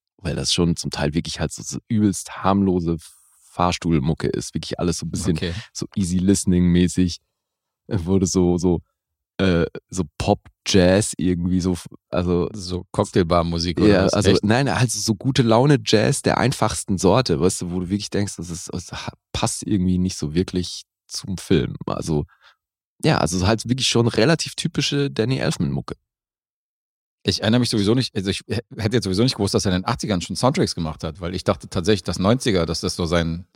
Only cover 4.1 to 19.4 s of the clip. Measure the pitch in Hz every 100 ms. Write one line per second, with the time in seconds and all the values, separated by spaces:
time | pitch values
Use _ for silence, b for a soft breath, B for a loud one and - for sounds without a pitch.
4.1 | - - - - - - - 85 85 -
5.1 | - - 78 87 92 - - - - 87
6.1 | 92 92 98 98 90 90 87 90 - 90
7.1 | - _ _ _ _ _ _ - 104 82
8.1 | 95 90 95 87 90 90 85 _ _ _
9.1 | _ _ - 98 85 80 - _ 92 76
10.1 | - - 104 - _ - 98 90 95 -
11.1 | - 90 87 90 92 92 87 - - -
12.1 | 87 90 87 82 104 90 90 92 - 98
13.1 | 107 85 87 85 85 87 87 104 95 98
14.1 | 104 98 95 101 120 135 92 123 107 113
15.1 | 107 135 131 117 113 143 127 110 107 123
16.1 | 139 98 - 120 - 107 - - 92 92
17.1 | 117 117 73 90 - 87 90 87 101 -
18.1 | 98 101 - 87 85 - 87 - - -
19.1 | - _ -